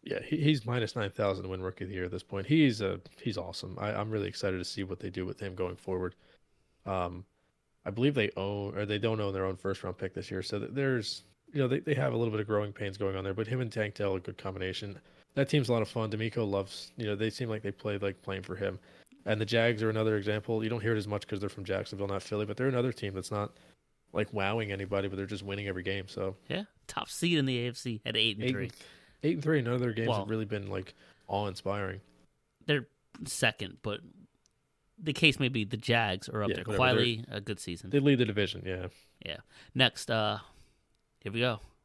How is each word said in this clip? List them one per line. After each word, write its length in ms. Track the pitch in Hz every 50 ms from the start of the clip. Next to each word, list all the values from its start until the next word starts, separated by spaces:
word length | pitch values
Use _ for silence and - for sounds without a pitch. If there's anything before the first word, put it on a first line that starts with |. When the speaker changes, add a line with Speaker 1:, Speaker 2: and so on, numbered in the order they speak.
| -
Speaker 1:
Yeah, 160 | - - -
he, 140 | - - 156
he's 280 | 160 147 147 156 135 107
minus 280 | 120 120 123 113 107 -
nine 160 | 123 107 98
thousand 340 | - - 107 101 95 92 92
to 40 | 92
win 120 | 95 92
Rookie 220 | 92 92 92 - 95
of 60 | 92
the 60 | 101
Year 80 | 92 90
at 60 | 90
this 100 | - 90
point. 240 | - _ - 98 98
He's 340 | - 147 160 156 135 113 107
a, 200 | 104 95 95 95 - - - -
he's 160 | - 123 101 92
awesome. 380 | 87 90 87 - - 95 92 92
I, 140 | 101 104 107
I'm 160 | 104 104 110
really 180 | 110 107 98 95
excited 300 | 95 - - 98 92 92
to 60 | 87
see 200 | - - - 95
what 160 | 92 92 -
they 100 | - 95
do 160 | 90 92 92
with 140 | 95 - -
him 140 | 104 98 92
going 200 | 90 92 90 87
forward. 380 | - - - 95 90 90 90 - _ _ _ - _ _ _ _ _ _ _ _ _ _
Um, 380 | 98 95 92 90 87 87 90 95 _ _ _ _ _ _ _ _ _ _ _ _
I 60 | 107
believe 240 | 101 113 123 143 143
they 160 | 135 107 101 -
own, 400 | 98 95 98 104 101 101 101 -
or 100 | 95 104
they 120 | 101 104 104
don't 220 | 107 113 110 110
own 120 | 104 98
their 140 | 95 95 95
own 100 | 95 95
first-round 420 | 95 - 98 95 - - 95 90 -
pick 160 | - 92 -
this 160 | 98 95 -
year, 120 | 98 95
so 160 | 90 - - 104
th-, 100 | 107 - 110
there's, 500 | 135 139 135 131 120 104 - - - - - _ _ _ -
you 80 | - 147
know, 60 | 135 123
they, 120 | 131 -
they 140 | - 160 143
have 180 | - 139 135
a 40 | 120
little 140 | 113 117 113
bit 100 | 107 107
of 60 | 107
growing 260 | 107 107 104 104 104
pains 260 | 101 - 107 98 95 101
going 180 | 101 98 95
on 80 | 95 95
there, 100 | 98 95
but 120 | 101 113
him 140 | 104 127 127
and 100 | 127 113
Tank 220 | - 113 107 104 101
Dell, 200 | - 104 98 95
a 40 | 92
good 160 | 87 - - -
combination. 600 | - 98 95 92 92 95 92 - - 101 101 - _ - _ - - _ _
That 140 | 139 139 135
team's 220 | - 151 127 110
a 20 |
lot 80 | 120 117
of 60 | 107 -
fun. 220 | - 120 110 107
D'Amico 340 | 104 107 110 113 - 123 113
loves, 480 | 101 98 98 98 98 - - - - - -
you 80 | 117
know, 80 | 104 104
they 140 | 101 110 110
seem 180 | - - 127 113
like 140 | 110 107
they 80 | 110 101
play 260 | 101 - - 107 104
like 240 | 101 98 98 92 -
playing 200 | - - 95 98
for 140 | 95 92 92
him. 220 | 92 98 98 95 - - - - - - _ - - -
And 160 | - 110 104
the 60 | 110
Jags 360 | 104 117 117 113 117 120 104
are 60 | 110 110
another 280 | 107 110 110 110 107 104
example. 440 | 95 104 104 107 104 - 117 110
You 60 | 110 110
don't 140 | 117 113
hear 120 | 101 113 113
it 40 | 107
as 100 | 98 104
much 180 | 104 101 -
'cause 140 | - 110 98
they're 80 | 101 98
from 160 | - - 98
Jacksonville, 420 | 95 95 98 101 - - 95 101 98
not 140 | 98 98
Philly, 220 | - - 107 104 107
but 140 | 101 104 -
they're 100 | 123 135
another 240 | 131 123 120 127
team 220 | 113 - - 101 98
that's 160 | 95 90 -
not, 260 | 107 104 104 107 - - - - - _ _ _ _ _ _ _ -
like, 180 | 92 107 -
wowing 400 | - 104 95 98 107 117 113 101
anybody, 340 | 101 95 98 92 101 98 98 98
but 80 | 98
they're 100 | 95 98
just 160 | 95 107 95
winning 260 | 98 98 98 101 101 101
every 140 | 92 92
game, 260 | 90 95 95 98 95 95
so. 260 | - 98 98 95 101 - - -
Speaker 2:
Yeah, 160 | - 180 208 - _ _ _
top 220 | - - - - -
seed 260 | - - - 175 175
in 80 | 156 135
the 220 | 135 127 120 120
A 20 | 123
F 80 | 120
C 240 | - - 123 117 107 _
at 100 | 117 113
eight 220 | 113 110 113 104 104
and 100 | 113 127
three. 140 | 127 101 95
Speaker 1:
Eight 60 | 90
and. 120 | - - - - - - - - - _ -
Eight 100 | 151 170
and 80 | 160
three, 180 | 143 151 160 147
none 120 | 120 117 123
of 60 | 123
their 120 | 123 123
games 160 | 110 110 113 117
Speaker 2:
Well, 120 | 117 104
Speaker 1:
have 100 | 98 101
really 140 | 110 110 110
been, 220 | 98 104 104 101 98
like, 240 | 98 95 92 - - _ - - - _ _
awe-inspiring. 760 | - 101 98 104 101 92 - - 95 98 104 101 95 95 98 - _ _ _ _ _ _ _ _ _ _ _ -
Speaker 2:
they're 200 | - 147 143 120 - _ _ _ _ _ - -
second, 520 | - - - - 117 104 - 104 92 - -
but 180 | - 110 104 - 170 - - 196 - - _ _ _ _ _ _ _ _ _ _ _ _ _ -
the 140 | 180 156
case 260 | 139 - - 156 131 -
may 80 | 139 123
be 160 | 131 117 107
the 120 | 98 127
Jags 520 | 113 - - 117 117 113 104 92 98 - -
are 140 | - 107 104
up 60 | 101
Speaker 1:
Yeah, 40 | 98
Speaker 2:
there 80 | 87 90
Speaker 1:
whatever, 120 | 110 104 98
Speaker 2:
quietly, 460 | 127 127 127 123 123 120 113 110 117 -
Speaker 1:
they're 100 | 117 104
Speaker 2:
a 20 |
good 180 | 104 113 107 -
season. 300 | - - 87 - - 92
Speaker 1:
They 80 | 101 143
lead 200 | 139 147 139 120
the 60 | 123
division, 380 | 107 101 107 101 90 - 92 92
yeah. 220 | 95 92 92 90 90 - - - _ _ _ -
Speaker 2:
Yeah. 120 | - 73 - - _ - - - - _
Next, 340 | 127 131 117 - - - -
uh, 280 | 120 113 107 104 104 104 - - - - - _ _ _ _ _ _ _ _ _ _ _
here 120 | _ -
we 80 | 98 117
go. 200 | 120 127 113 101 - - _ _